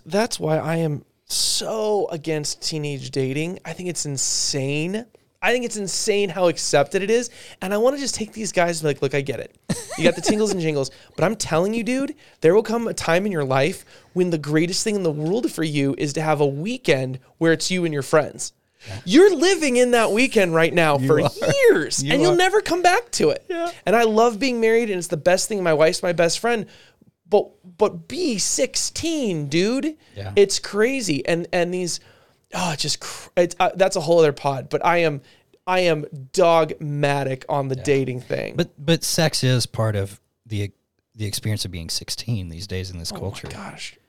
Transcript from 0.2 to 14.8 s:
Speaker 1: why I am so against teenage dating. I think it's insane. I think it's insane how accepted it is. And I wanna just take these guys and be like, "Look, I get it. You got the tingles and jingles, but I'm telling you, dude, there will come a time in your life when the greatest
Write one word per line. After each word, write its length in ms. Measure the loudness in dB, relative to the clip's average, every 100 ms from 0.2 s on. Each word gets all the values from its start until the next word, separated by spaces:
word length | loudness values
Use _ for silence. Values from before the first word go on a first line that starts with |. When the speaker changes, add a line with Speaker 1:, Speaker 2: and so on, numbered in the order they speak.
| -2 -2
Speaker 1:
why 180 | -2 0
I 160 | 0 -2
am 260 | -2 -4 -10 _ _
so 840 | -4 -2 -2 -4 -4 0 0 -2
against 500 | -6 -4 -4 -4 -6
teenage 480 | -6 -6 -6 -8 -6
dating. 480 | -4 -2 -2 -6 -8 -12
I 80 |
think 160 | -10 -8
it's 160 | -6 -6
insane. 1000 | -4 -2 -2 -2 -2 -2 -2 -4 -6 -8 _ _ _
I 100 | -2
think 140 | 0 -2
it's 120 | -6
insane 520 | -6 -4 0 0 0
how 180 | 2 0
accepted 560 | 0 0 2 2 -2
it 60 | 0
is. 180 | 0 -2 -12 -20 -12
And 120 | -4
I 40 | 2
wanna 200 | 2 0
just 180 | -4 -6
take 180 | -8
these 180 | -8 -4
guys 280 | 0 0 0
and 40 | -2
be 20 |
like, 120 | -2
"Look, 120 | -2
I 80 | -2
get 180 | -4 -8
it. 160 | -8 _ -6 -6 -6 0
You 60 |
got 120 | 0 2
the 60 |
tingles 300 | 0 2 2
and 80 | 0
jingles, 280 | 0 -2 -4 -8 -16 -2
but 80 |
I'm 120 | -2 -2
telling 380 | -2 0 0
you, 100 | -2
dude, 320 | -2 -2 -4 -8 _ _
there 120 | 4 4
will 80 |
come 240 | 2 -2 -2
a 60 |
time 320 | -4 0 0 0
in 60 |
your 140 | -2 0
life 400 | 2 2 -2 -14 -20 _
when 160 | -2 0
the 80 | 0
greatest 460 | 0 2 2 0